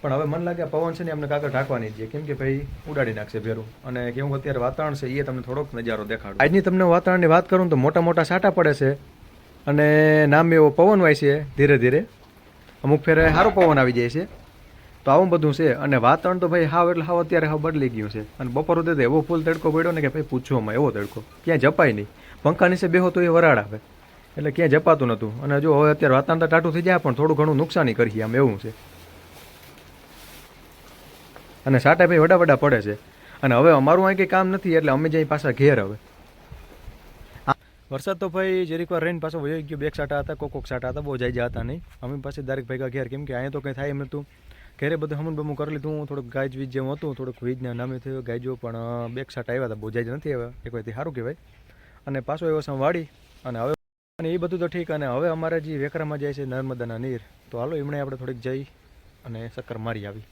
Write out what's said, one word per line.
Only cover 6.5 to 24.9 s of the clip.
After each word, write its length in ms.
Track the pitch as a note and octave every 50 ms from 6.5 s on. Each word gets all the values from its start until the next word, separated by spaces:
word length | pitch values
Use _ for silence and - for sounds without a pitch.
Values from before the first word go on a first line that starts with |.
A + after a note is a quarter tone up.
| E3+ G3
તમને 280 | F#3+ F#3+ F3+ F#3 F#3 F3 E3+
વાતાવરણની 380 | F3 F3 F#3 F3+ F3+ F3 D#3+ D#3+
વાત 100 | F3 F3+ -
કરું 200 | F#3+ F#3 F#3 F3
તો 60 | D#3
મોટા 320 | C3 B2+ D3 D#3 F3 E3+
મોટા 160 | E3+ E3+ E3+ D#3+
છાંટા 320 | - F3 F#3 - G3+ -
પડે 160 | F#3 E3+ D3+ C#3+
છે 160 | - C#3+ C3+ C#3 - - - - - - - - - - - - - -
અને 200 | - C#3+ D3 D3+ D3+ D3+ D3+ D#3 D#3 D3+ D3+ D3+
નામ 280 | C#3+ C#3+ D3+ E3 E3+ E3
એવો 160 | D#3+ D#3 D3
પવન 320 | D3 - E3+ G3 G#3+ G3
વાય 140 | F3+ D#3 D3+
છે 220 | C#3+ D3+ C#3+ C#3 D3+ D3+ C3+ -
ધીરે 200 | - C#3 C#3 C#3+
ધીરે, 280 | B2 A#2 B2+ C3 D#3 A3+ - - _ - _ _ - _ - _ - - - - - -
અમુક 180 | C3+ D3 D3
ફેરે 220 | - - D#3+ D#3 E3 D#3+
સારો 200 | D#3 E3 F#3+ A3
પવન 300 | G#3+ G3+ F3+ E3 D3+ C#3+
આવી 180 | C3 B2+ A#2+ A#2+
જાય 80 | A#2+ A#2+
છે. 140 | A#2 D#3 F#3+ G#3+ - - - - - - - - - - - - - -
તો 120 | - C#3
આવું 180 | C3+ D#3+ F#3+ F#3
બધું 240 | E3+ E3+ D#3 D3+ C#3
છે. 140 | - E3 D3+ A#2+
અને 240 | - C#3 C#3+ C#3
વાતાવરણ 420 | B2 A2 B2 D3+ E3+ - F#3 F#3 F3+
તો 80 | F3+
ભાઈ 180 | E3+ E3+ F3 E3
હાવ 240 | D3 D3 F3 F3 E3+
એટલે 120 | F3 E3+ D#3
હાવ 160 | D#3 F3 E3+
અત્યારે 280 | E3+ E3 F3+ E3 D#3
હાવ 120 | D3+ D#3 D3+
બદલી 280 | D3+ E3 D#3+ D3+ C3+ B2+
ગયું 200 | A#2 A2 G#2 G#2
છે. 120 | G#2 A2 G#2+ - - -
અને 100 | C3+ B2+
બપોર 260 | A#2+ C#3 D#3 D#3 E3+
સુધી 180 | E3 E3+ E3 E3
તો 60 | C#3+
એવો 180 | B2+ A#2 C#3+ D#3
ફૂલ 220 | D3 - E3+ E3 D#3
તડકો 280 | E3 D#3+ D3+ - D#3+
પડ્યો 200 | D3+ D#3+ E3 F3
ને 100 | E3+ D#3+
કે 80 | D3 C3+ -
ભાઈ 140 | D#3 D3 -
પૂછવામાં, 440 | C3+ B2+ B2+ - C3+ B2 G#2+ G#2+ G#2+
એવો 120 | B2 D3+ C3+
તડકો, 280 | - G2+ G#2 G2+ - A2 G#2+ - - - -
ક્યાંય 200 | E3 E3 D3 A#2+
જપાય 300 | C#3+ D#3+ - E3+ C3+ A2
નહીં. 160 | G#2 G2+ - - - - - - -
પંખા 260 | - D3 E3+ - G3+
નીચે 200 | F3+ F#3 E3+ F#3+
બેહો 220 | F3 E3 F#3 F#3 F3+
તો 120 | F3+ F3+
એ 60 | F3
વરાળ 320 | E3+ E3 E3+ E3 D#3+ C3+ G#2+
આવે, 180 | G2+ G2+ G#2 G#2+ - _ - - - - - - - - -
એટલે 140 | D3 D3 D3+
ક્યાંય 220 | C#3 - E3+ D#3 C3
જપાતું 340 | D#3+ E3 E3+